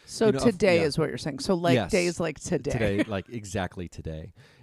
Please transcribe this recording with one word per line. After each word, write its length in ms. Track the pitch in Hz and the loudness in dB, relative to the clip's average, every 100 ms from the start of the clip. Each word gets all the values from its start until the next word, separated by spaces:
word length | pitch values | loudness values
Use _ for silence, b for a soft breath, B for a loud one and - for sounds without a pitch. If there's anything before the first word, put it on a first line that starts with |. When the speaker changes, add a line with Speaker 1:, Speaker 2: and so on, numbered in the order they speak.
| - | -10
Speaker 1:
So 200 | - 226 | 2 2
Speaker 2:
you 60 | |
know, 60 | - | 4
if, 60 | |
Speaker 1:
today 340 | 240 185 196 170 | 2 4 4 4
Speaker 2:
yeah. 80 | 160 | 4
Speaker 1:
is 100 | 147 | 0
what 140 | 156 | -2
you're 80 | - | -4
saying. 220 | 156 - | -8 -4
So, 160 | - 180 | -2 0
like, 180 | 175 | 4
Speaker 2:
Yes. 160 | 143 98 | 2 2
Speaker 1:
days 280 | 190 175 170 | 0 0 -2
like 220 | 165 143 | -6 -6
today. 300 | - 156 139 | -4 -4 -2
Speaker 2:
Today, 320 | 120 107 101 | -2 0 0
like, 220 | 113 98 - | -2 -4 -6
exactly 600 | 117 104 101 90 - 85 | -12 -8 -6 -6 -8 -12
today. 440 | - 80 78 - b b b | -10 -10 -10 -12 b b b